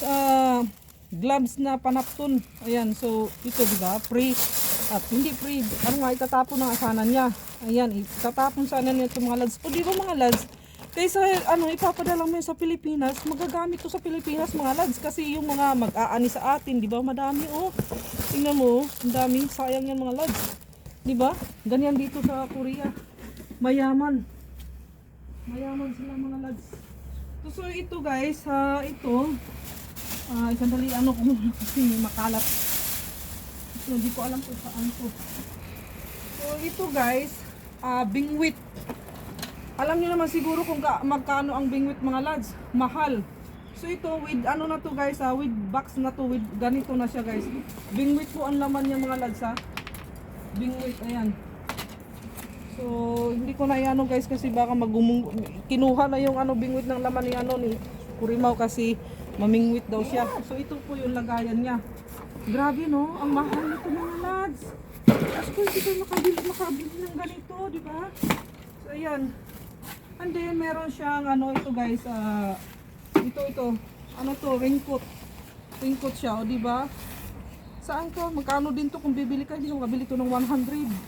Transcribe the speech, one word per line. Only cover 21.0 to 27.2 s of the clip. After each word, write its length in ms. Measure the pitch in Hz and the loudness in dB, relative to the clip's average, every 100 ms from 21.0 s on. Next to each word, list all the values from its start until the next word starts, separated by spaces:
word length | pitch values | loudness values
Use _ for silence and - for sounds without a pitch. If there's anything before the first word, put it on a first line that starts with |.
Di 160 | 247 240 | 0 4
ba? 160 | 262 349 - - 214 | 4 2 -6 -8 0
Ganyan 320 | 254 285 277 | 4 4 4
dito 240 | 277 294 | 0 0
sa 240 | 269 269 262 | 0 2 -4
Korea. 480 | 262 262 269 285 - - - - - - - | -4 -4 -2 -4 -6 -14 -16 -16 -14 -14 0
Mayaman. 800 | 247 269 269 269 294 262 - - - - - - - - - - - - - | 4 6 6 4 4 2 -2 -10 -16 -14 -14 -16 -18 -20 -20 -20 -16 -12 -10
Mayaman 400 | 247 269 277 269 247 | -8 -6 -4 -4 -6
sila, 160 | 269 | -8
mga 240 | 269 269 269 262 | -4 -4 -4 -6
lads. 200 | 226 - - - - - - | -8 -12 -16 -14 -14 -10 -10